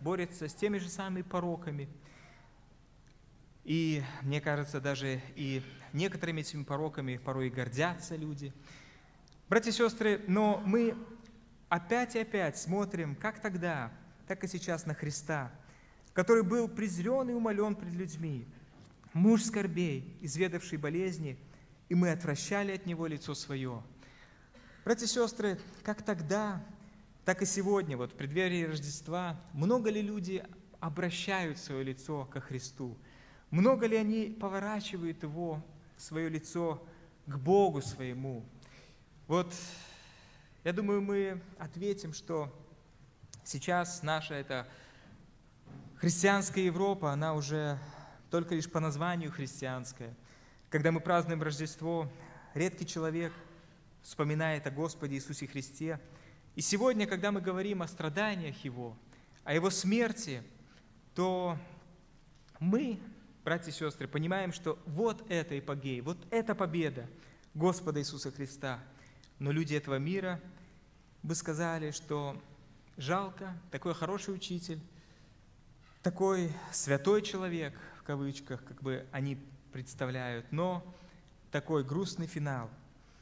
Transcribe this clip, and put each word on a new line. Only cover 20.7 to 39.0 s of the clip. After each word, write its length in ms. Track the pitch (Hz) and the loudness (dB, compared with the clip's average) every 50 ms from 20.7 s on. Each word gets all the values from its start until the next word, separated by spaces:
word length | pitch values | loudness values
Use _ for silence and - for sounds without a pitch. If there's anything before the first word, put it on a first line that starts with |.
| 165 | -4
болезни, 600 | 147 147 147 147 175 190 190 175 151 156 143 127 - - - - - - - - - - - | -2 0 0 0 2 0 0 -2 -2 -4 -6 -6 -8 -12 -18 -20 -20 -20 -20 -20 -20 -2 4
и 60 | 165 | 6
мы 160 | 175 180 175 | 6 6 6
отвращали 600 | 156 175 170 156 143 - - - 202 202 202 196 190 | 4 2 0 0 0 -2 0 0 0 2 2 0 -2
от 120 | 190 196 | -4 -4
него 220 | 180 170 160 165 | -4 -2 -2 -2
лицо 280 | 165 151 143 - 147 143 | -2 -2 -4 -4 -6 -6
свое. 480 | - - - 143 135 131 127 123 110 117 - - - - - - - - - - - - - - - - - - - - | -6 -6 -4 -4 -2 -2 -4 -4 -6 -8 -12 -16 -20 -20 -20 -20 -20 -20 -20 -20 -20 -20 -20 -20 -20 -20 -20 -20 -4 0
Братья 220 | - 233 226 240 | 2 2 2 2
и 20 | 214 | 2
сестры, 500 | - 247 233 226 233 - 208 208 185 208 - - - - - | 2 4 2 2 2 2 2 2 2 0 -4 -10 -16 -8 -4
как 200 | - 208 - - | -4 -4 -2 0
тогда, 600 | - 208 165 160 143 190 208 214 208 196 170 - - - - - - - - - - - - - | 0 0 0 0 2 2 2 2 0 -2 -4 -6 -8 -12 -16 -18 -20 -20 -20 -20 -20 -20 -2 0
так 160 | - 185 185 | 2 2 4
и 60 | 202 | 2
сегодня, 500 | 190 - 196 185 196 208 196 185 156 139 | 2 2 2 4 4 4 4 4 2 0
вот 160 | 120 123 123 - | -2 -2 -4 -4
в 40 | |
преддверии 480 | - 143 139 143 180 185 185 180 175 165 | -6 -6 -2 2 2 2 4 2 2 0
Рождества, 760 | 160 156 147 139 147 143 - - 160 165 180 180 175 160 - - - - | 0 -2 -4 -4 -6 -6 -6 -6 -4 -2 -2 -2 -2 -4 -6 -10 -8 -2
много 340 | 139 156 196 240 254 220 220 | 2 4 4 4 4 4 2
ли 140 | 220 214 208 | 2 2 0
люди 420 | 202 214 208 175 180 190 185 - - - - - - - - | 0 -2 -2 -2 -2 -4 -4 -4 -8 -14 -20 -20 -20 -12 -6
обращают 800 | - 165 147 175 185 175 170 - - - 196 190 180 160 143 - | -6 -4 -2 0 0 0 -2 -2 -2 0 0 0 0 0 -2 -4
свое 240 | - - 139 135 135 | -6 -6 -4 -4 -2
лицо 440 | 135 131 131 - - 156 143 131 | -4 -4 -6 -6 -4 -4 -4 -4
ко 140 | 135 - 135 | -4 -6 -8
Христу? 580 | - - 131 127 - - - - 135 123 113 - - - - - - - - - - - | -6 -6 -6 -6 -6 -8 -8 -8 -8 -8 -8 -10 -16 -20 -20 -20 -20 -20 -20 -20 -8 0
Много 360 | 147 165 190 247 269 262 240 | 4 6 8 8 8 6 4
ли 100 | 226 220 | 4 4
они 400 | 220 220 208 220 226 220 214 220 - | 4 4 2 2 0 0 -2 -4 -4
поворачивают 840 | 202 196 190 196 196 208 214 208 202 - - 180 170 165 165 165 - | -4 -2 -2 -2 -2 -2 -2 -4 -4 -4 -4 -4 -4 -4 -4 -4 -6
его, 420 | 151 147 165 175 165 156 156 160 - - - - - - | -6 -4 -4 -4 -4 -4 -6 -8 -10 -16 -20 -20 -20 -18
свое 320 | - - - 156 156 165 160 | -16 -12 -6 -4 -2 -2 -2
лицо 580 | 160 156 160 - - 170 170 165 151 135 - - - - - - - - - | -2 -4 -6 -4 -2 0 0 0 0 -2 -6 -12 -18 -20 -20 -20 -20 -14 -8
к 100 | 147 139 139 | -6 -6 0
Богу 420 | 131 156 190 202 202 185 151 143 | 4 8 8 8 8 8 6 2
своему? 640 | 131 - - - 131 127 123 127 135 135 127 117 110 127 - - - - - - - - - - | -2 -4 -4 -4 -6 -6 -4 -4 -4 -6 -6 -8 -10 -12 -16 -20 -20 -20 -20 -20 -20 -20 -20 -20